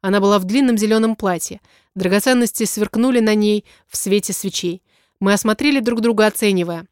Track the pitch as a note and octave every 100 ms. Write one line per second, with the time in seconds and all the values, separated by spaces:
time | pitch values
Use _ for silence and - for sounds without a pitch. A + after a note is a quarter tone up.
0 | F#3+ G3+ G3 G3+ F#3 A#3+ C4 A3 G#3 A3
1 | A3+ A3 G3+ E3+ - G3 _ _ _ F#3+
2 | F#3 G3+ C4 B3+ A#3+ - G#3+ - G#3 G#3+
3 | B3+ B3 A3 G#3+ G#3 G#3 - _ _ -
4 | G3 G3+ - - G3 - F3+ F3+ _ _
5 | _ _ G3 G3+ A3 G#3+ D4 C#4 A3+ A3+
6 | A3+ G#3+ G#3+ A3 G#3 F#3+ E3+ E3+ F3+